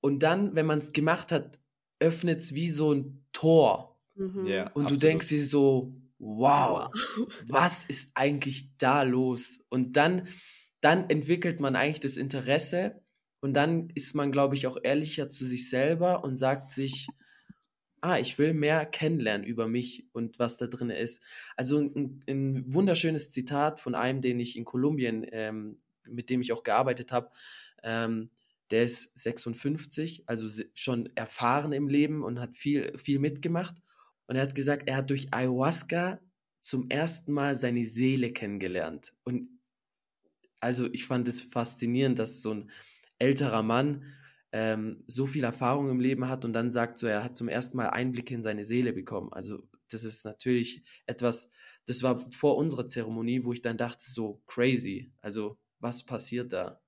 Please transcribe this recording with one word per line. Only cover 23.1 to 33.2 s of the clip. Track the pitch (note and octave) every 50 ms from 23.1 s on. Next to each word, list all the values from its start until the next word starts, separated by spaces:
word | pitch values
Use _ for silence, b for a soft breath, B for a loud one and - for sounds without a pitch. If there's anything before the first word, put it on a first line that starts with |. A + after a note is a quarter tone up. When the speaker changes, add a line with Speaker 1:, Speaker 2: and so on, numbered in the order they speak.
| D#3+ D3+ - -
Speaker 1:
Zitat | - C3 B2+ B2+ D3 C#3+ C#3+ D#3 D3+ D3+
von | - - A#2+
einem, | D#2+ A#2 B2+ C3 C3+
den | C3 B2+ B2 A#2+
ich | A#2+ A#2+ - A#2
in | A#2
Kolumbien, | - - B2+ C3 D3 D#3 D3 B2+ A#2 A2 A2 A2 -
ähm, | - A2 A2 G#2+ G#2+ G#2+ G#2+ G#2+ G#2+ - - _ _ _ _
mit | - A#2 A#2+ A#2+ -
dem | B2+ B2+
ich | B2 B2 A2+
auch | A2 -
gearbeitet | - G#2 A2+ C3+ C3 B2 B2 B2 -
hab, | B2+ B2 - - B B B B B B B B B B -
ähm, | A2+ A2+ A2+ A#2 A2+ A2+ A2+ A2 A#2 _ _ _ _ _ _ _ _
der | A2 A2+ A#2+
ist | A#2+ A#2+ - - - _ -
sechsundfünfzig, | - A#2 A#2+ - - A#2+ A#2 A#2 - C#3 D3+ D#3 - - - - D#3 D#3+ - - - -
also | A#2+ A2 A2 A2
se-, | G#2 G#2+ A2 - _
schon | - - - B2+ A#2 A#2 - -
erfahren | - A2+ - - - B2+ A#2+ B2+ C#3+ D3 D3+ D3
im | C3+ D3 C#3+
Leben | C#3 C#3+ D3 D3 D#3 D3+ C3+
und | F#2+ B2 B2
hat | B2 A#2+ -
viel, | - - C#3+ D3 C#3+ - - - -
viel | - - C#3
mitgemacht. | C3+